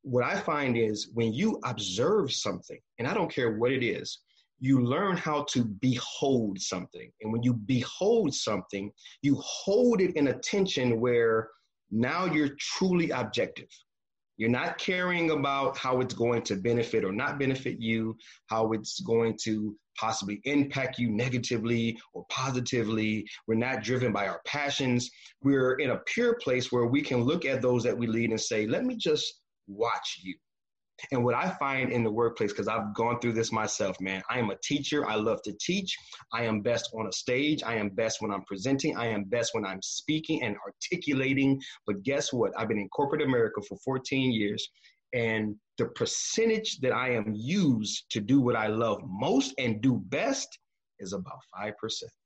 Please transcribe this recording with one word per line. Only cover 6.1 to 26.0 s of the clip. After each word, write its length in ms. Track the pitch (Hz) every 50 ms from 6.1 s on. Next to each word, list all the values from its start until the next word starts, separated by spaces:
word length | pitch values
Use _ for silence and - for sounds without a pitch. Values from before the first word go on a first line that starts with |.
| - - - 135 131 120 113 101 95 92
something. 500 | - - 98 90 87 - - - - - _ _
And 100 | 110 110
when 120 | 113 117 120
you 100 | 127 123
behold 800 | 117 104 98 131 120 123 - - - 180 208 240 226 208 139 -
something, 580 | - - 113 104 95 - _ - 101 98 104 _ _ - - - _
you 160 | - 143 139 -
hold 600 | - - - - - 190 202 233 247 247 233 190
it 140 | 190 175 -
in 100 | 156 143 131
attention 680 | 120 - - - - 202 190 185 - 147 127 123 117 110
where 480 | 120 123 120 117 117 113 110 110 110 - - _ _ _ _ _ _ _
now 340 | 98 110 120 131 156 175 185
you're 300 | 180 156 151 151 139 143 -
truly 520 | - - - - 190 190 180 175 170 156
objective. 580 | - 127 123 107 - 120 104 - - - - _ - - _ _ _ _ _ _ _ _ _ _ _
You're 140 | - 110 113
not 280 | 123 123 160 175 -
caring 540 | - - - 185 180 180 180 175 170 170 160
about 460 | 156 143 139 139 139 139 139 131 135
how 220 | - - 131 127 127
it's 140 | 127 127 -
going 300 | - 117 120 120 117 117
to 120 | - -
benefit 480 | 98 92 120 120 123 113 - - 110 98
or 80 | 92
not 280 | 98 107 135 139 143 139
benefit 400 | 139 131 135 135 - 131 - -
you, 360 | 117 113 113 113 113 113 113 - - - - _ _
how 240 | - 110 110 113 107
it's 300 | 113 107 107 - - -
going 360 | 95 104 113 117 117 113 107 - -
to 320 | 113 107 107 107 107 101 - _ _ _
possibly 420 | - 110 110 113 - 101 98 104 101 -
impact 520 | 131 147 143 135 139 - 139 131 127 -
you 120 | - 120 113
negatively 880 | 107 104 123 131 123 123 117 - 127 113 107 117 117 117 113 117 113 - - _ _
or 120 | - - _
positively. 1000 | - 135 131 135 127 127 123 - 131 123 113 107 113 110 110 107 107 107 - - - - _
We're 80 | - 113
not 280 | 110 120 127 135 - 104
driven 300 | 113 127 120 127 117 101
by 140 | 101 101
our 140 | 95 87 82 -
passions. 640 | - - 143 143 139 135 - 139 127 123 123 123 - - - - - _ _
We're 320 | 135 135 139 135 127 127 127
in 140 | - 151 127
a 100 | 117 -